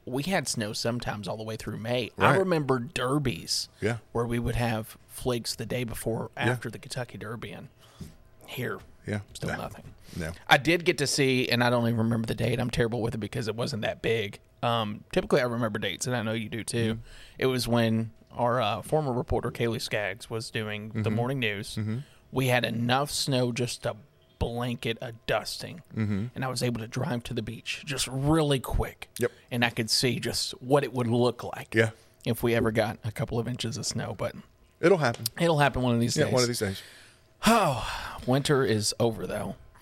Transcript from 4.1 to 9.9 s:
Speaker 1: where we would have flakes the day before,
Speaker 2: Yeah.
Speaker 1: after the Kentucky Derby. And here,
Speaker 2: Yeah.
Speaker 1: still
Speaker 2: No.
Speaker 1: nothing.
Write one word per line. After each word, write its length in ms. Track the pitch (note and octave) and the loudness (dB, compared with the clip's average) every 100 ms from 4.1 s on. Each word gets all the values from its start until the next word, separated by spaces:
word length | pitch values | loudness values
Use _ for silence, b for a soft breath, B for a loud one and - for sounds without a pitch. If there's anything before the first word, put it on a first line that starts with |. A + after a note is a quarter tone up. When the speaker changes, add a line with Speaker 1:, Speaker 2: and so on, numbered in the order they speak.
Speaker 1:
where 120 | A#2 | -4
we 140 | A#2+ A#2 | 0 0
would 180 | A#2+ A2+ | 0 0
have 400 | A#2 A2 A2 - - | 0 0 -6 -14 -18
flakes 440 | - B2+ A#2+ - | -6 -2 -2 -4
the 120 | - A2 | -8 -4
day 180 | B2 | -2
before, 460 | A#2+ - B2+ A2+ A#2 | -2 -4 -4 -4 -4
Speaker 2:
Yeah. 140 | - A#2+ | -2 0
Speaker 1:
after 220 | B2 B2 | 0 -4
the 80 | G#2 | -12
Kentucky 400 | - - B2 G2+ | -10 -8 -8 -10
Derby. 320 | G#2 A2+ G#2 | -10 -10 -10
And 160 | G#2 - - B B B B - - - | -12 -16 -20 B B B B -20 -20 -14
here, 320 | - A#2+ G2 - - - | -6 -6 -6 -12 -14 -6
Speaker 2:
Yeah. 120 | G#2 G#2 | -6 -6
Speaker 1:
still 160 | - - | -8 -6
Speaker 2:
No. 60 | - | -6
Speaker 1:
nothing. 260 | - - - | -8 -12 -18